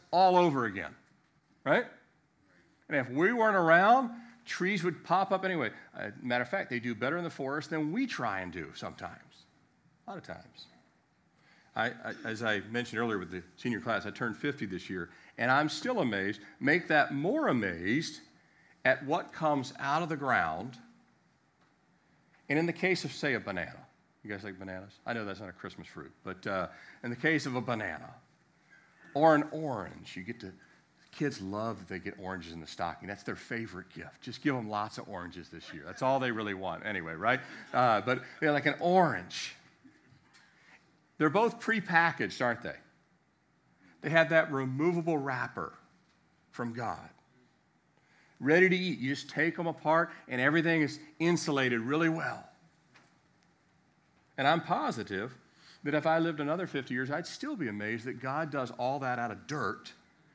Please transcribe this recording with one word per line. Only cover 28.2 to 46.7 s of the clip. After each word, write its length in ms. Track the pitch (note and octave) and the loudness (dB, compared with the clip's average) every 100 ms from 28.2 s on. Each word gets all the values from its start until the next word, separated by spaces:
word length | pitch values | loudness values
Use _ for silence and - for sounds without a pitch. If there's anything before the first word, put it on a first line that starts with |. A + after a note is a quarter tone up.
| _ _ _ _ _ - _ _ - | _ _ _ _ _ -20 _ _ -8
or 220 | C#3 D#3+ D3+ | 4 8 8
an 80 | D3 | 4
orange, 680 | D#3 D#3 A2+ E2 D#2 F2 F#2+ | -4 -4 -4 -6 -12 -14 -10
you 60 | |
get 160 | F#2 A2+ | -10 -10
to, 120 | F#2+ - - _ _ _ _ | -12 -14 -20 _ _ _ _
kids 300 | - D3 - | -4 -4 -2
love 380 | F#2+ G#2 A2+ G2 | -6 -4 -4 -6
that 80 | F2+ | -8
they 120 | F#2 | -8
get 160 | G2 - | -8 -8
oranges 320 | F#2 F#2 E2 | -6 -6 -8
in 60 | E2 | -12
the 80 | D#2 | -12
stocking. 400 | - E2+ - F2+ | -6 -6 -6 -10
That's 160 | G2+ | -8
their 120 | - F2+ | -8 -10
favorite 580 | - A#2 A2+ F2+ - | -8 -8 -6 -10 -14
gift. 280 | - - - | -16 -16 -14
Just 200 | - - | -14 -4
give 140 | D3+ B2+ | -2 -2
them 140 | G#2+ | -2
lots 280 | G#2 G#2+ - | -4 -4 -8
of 100 | - | -12
oranges 420 | F#2+ F2 F2 D#2+ | -10 -10 -12 -16
this 240 | E2 - | -16 -14
year. 100 | D#2 D2+ | -14 -14
That's 160 | - | -2
all 180 | C3 C3+ | 0 2
they 120 | B2+ | 0
really 220 | A2+ G#2 | -2 -2
want 320 | F#2+ F#2+ E2+ G#2+ | -4 -4 -4 -4
anyway, 280 | G2 D#2+ | -4 -4
right? 260 | D#2+ G#2+ C3 - - - | -2 0 0 -2 -16 -2
Uh, 280 | A#2+ B2 G#2+ | 2 4 4
but, 180 | G#2+ B2+ - - | 2 -2 -4 -2
you 60 | D#3 | 2
know, 60 | |
like, 120 | C#3+ D3 | 2 2
an 100 | C#3+ | 0
orange. 760 | E3+ F#3 E3 G2+ F2 - - - - _ - _ _ _ _ - _ _ _ - _ _ _ - | 4 6 6 2 -6 -8 -10 -12 -20 _ -20 _ _ _ _ -20 _ _ _ -20 _ _ _ 0
They're 120 | D#3 | 4
both 300 | F#3 A3+ A#3 | 4 2 0
prepackaged, 840 | - A3 F3 E3+ E3+ - G2+ - | -2 -2 4 4 6 2 -2 0
aren't 200 | B2 A2+ | 0 0
they? 120 | E2 C2+ - _ _ _ _ _ _ _ _ _ _ _ | -6 -12 -18 _ _ _ _ _ _ _ _ _ _ _
They 80 | C#3+ | 2
have 200 | E3 D#3 | 4 6
that 220 | D#3+ D#3+ | 6 4
removable 640 | C3+ C3 C3 E3 E3+ E3 D3+ | 0 0 2 2 2 0 0
wrapper 560 | C#3 B2+ B2 - - - _ _ _ _ _ _ _ | 0 -4 -4 -6 -8 -10 _ _ _ _ _ _ _
from 220 | - A#2+ | -8 -6